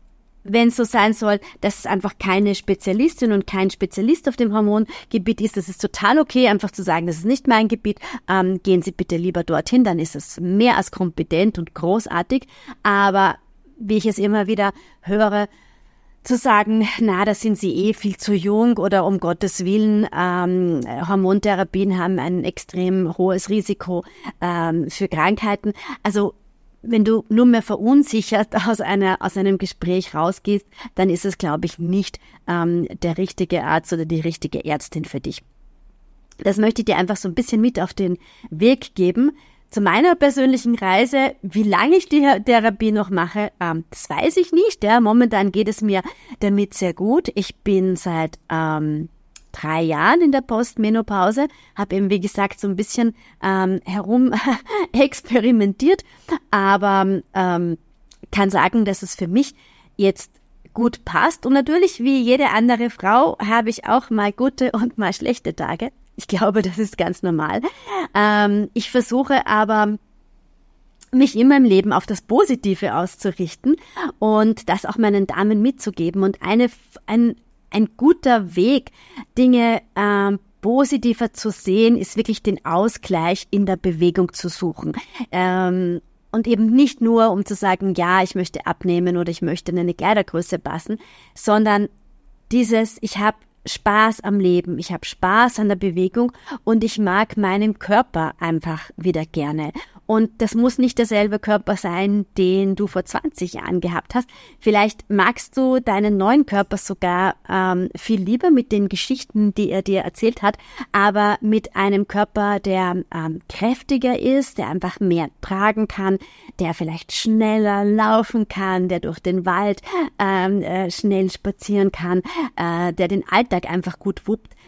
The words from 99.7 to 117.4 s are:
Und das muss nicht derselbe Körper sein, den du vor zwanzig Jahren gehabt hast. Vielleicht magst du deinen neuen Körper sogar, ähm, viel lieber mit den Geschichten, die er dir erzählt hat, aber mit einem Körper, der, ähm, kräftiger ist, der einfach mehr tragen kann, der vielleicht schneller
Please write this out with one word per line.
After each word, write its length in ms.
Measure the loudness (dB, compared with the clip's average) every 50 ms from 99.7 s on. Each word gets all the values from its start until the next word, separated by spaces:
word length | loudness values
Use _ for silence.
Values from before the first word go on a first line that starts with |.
| -10 -14 -18 -20 _ -14 _ 0
Und 320 | 2 2 2 0 _ -4
das 140 | -4 -2 0
muss 240 | 2 2 2 2 2
nicht 180 | 0 0 2
derselbe 400 | 0 0 2 2 0 0 0 -2
Körper 400 | -4 -2 0 0 0 0 -2 -4
sein, 480 | -4 -4 -6 -4 -2 0 0 0 -2 -2 _ -2
den 400 | 0 2 2 2 2 2 0 0
du 120 | -2 -4
vor 180 | -4 -4 -6 -6
zwanzig 480 | -4 -6 -6 -6 -6 -6 -6 -8 -8 -8
Jahren 260 | -10 -8 -4 -4 -4
gehabt 360 | -4 -4 -4 -6 -6 -4 -4
hast. 120 | -4 -4 _ -10 -20 -20 -20 -14 _
Vielleicht 480 | 0 2 2 4 2 0 -2 -6 -8
magst 480 | -2 0 2 2 2 2 -2 -8 -8 -2
du 240 | 0 2 2 2 0
deinen 380 | 0 0 0 0 0 0 2
neuen 300 | 2 2 4 4 4 2
Körper 300 | 2 0 -2 0 -2 -4
sogar, 580 | -8 -6 -8 -8 -4 -2 -2 0 0 0 0 -2 _ _
ähm, 420 | -4 -2 -2 0 0 0 -2 -2 -6 -8
viel 240 | -10 -4 -2 -2 -2
lieber 300 | 0 -2 -2 0 2 4
mit 220 | 4 4 2 0
den 180 | 0 0 0 -2
Geschichten, 640 | -2 -6 -4 -4 -6 -6 -6 _ -2 0 0 0 0
die 160 | 0 -2 -2
er 140 | -2 -4 -2
dir 180 | 0 -2 -2
erzählt 400 | -2 -4 -6 -2 -2 -2 0 2
hat, 160 | 0 -2 -2 -2 -10 -20 -16 -16 -12 _
aber 460 | 0 2 2 2 4 2 2 2 2 0
mit 340 | 0 0 0 0 0 -4 -4
einem 320 | -2 0 2 2 0 0
Körper, 520 | 0 0 -2 -2 0 0 -2 0 0 0 -2
der, 440 | -2 -2 0 0 0 0 -2 -4 -6 -6 -8
ähm, 280 | -6 -6 -6 -6 -8 _ -14
kräftiger 680 | -8 -4 -2 -2 -2 -2 -2 -2 -2 0 0 0 -2
ist, 400 | 0 0 2 2 2 0 -2 -6
der 120 | -8 -6 -6
einfach 300 | -6 -6 -6 -6 -6 -2
mehr 300 | 0 0 0 0 -2 -4 _ -14
tragen 460 | -10 -8 -4 0 0 0 0 0 -2
kann, 300 | -4 -4 -4 -2 0 0 -2 -4 -10 -20 -20 -20 -16 -8
der 160 | -6 -4 -4 -4
vielleicht 380 | -4 -6 -6 -6 -10 -12 -10
schneller 760 | -8 -6 -2 0 2 2